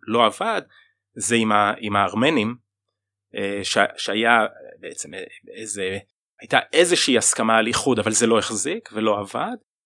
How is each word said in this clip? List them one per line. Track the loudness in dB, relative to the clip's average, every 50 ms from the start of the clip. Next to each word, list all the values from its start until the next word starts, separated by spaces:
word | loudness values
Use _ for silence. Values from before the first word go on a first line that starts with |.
| -8
לא | -2 2 4 4
עבד, | 4 2 0 -4 -4 -4 -4 -6 _ _ -20 _ _ _ _ _ _ -14
זה | -8 -4 0 0
עם | 2 2 2 2
ה-, | 2 2 2 0 -2
עם | -4 -2 0
הארמנים, | 0 0 0 0 0 0 2 2 2 0 -2 -4 -8 _ _ _ _ _ _ _ _ _ _ _ _ _ _ -10
אה, | -8 -6 -6 -6 -6 -6
ש-, | -2 0 2 2 0 0
שהיה | -8 -8 -6 -4 0 2 4 4 4 2 0 -4 -10 -20 -20 -20 -18
בעצם | -16 -16 -14 -14 -16 -14 -14 -14 -14 -16 -18 -20 _ -20 -16
איזה, | -14 -12 -10 -8 -6 -6 -6 -6 -8 -10 _ _ _ _ _ _ -18
הייתה | -8 -2 0 0 0 2 4
איזושהי | 4 4 4 4 0 2 2 2 2
הסכמה | 2 0 0 0 2 2 4
על | 4 4
איחוד, | 2 0 -2 0 0 0 0
אבל | 0 0 0
זה | 2 2
לא | 4 4 2
החזיק | 2 0 -4 -4 -4 -4 -6 -6 -8 -10 -6
ולא | -2 0 0 0 0
עבד. | -2 -6 -6 -6 -6 -6 -8 -10 _ _ _ _ _